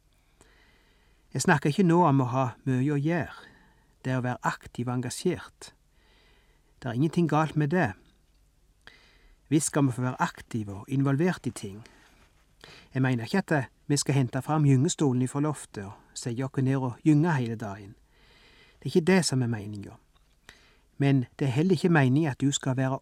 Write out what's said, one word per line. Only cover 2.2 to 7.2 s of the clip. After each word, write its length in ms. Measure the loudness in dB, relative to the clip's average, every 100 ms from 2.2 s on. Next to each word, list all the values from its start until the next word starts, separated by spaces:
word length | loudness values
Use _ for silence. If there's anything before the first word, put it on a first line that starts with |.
| 2
å 60 |
ha 120 | 0 -2 -4 -2
mye 260 | 0 0
å 60 | 0
gjøre, 460 | -2 -2 -4 -10 -20 -20 _ _ _ _
det 140 | -4 -4
å 60 | -4
være 160 | -4
aktiv 460 | -6 -6 -10 -8 -6
og 80 | -4
engasjert. 720 | -6 -4 -4 -4 -10 -20 -20 _ _ _ _ _ _ _ _ _ _ -12
Det 80 | -6
er 80 | -2
ingenting 340 | 0 0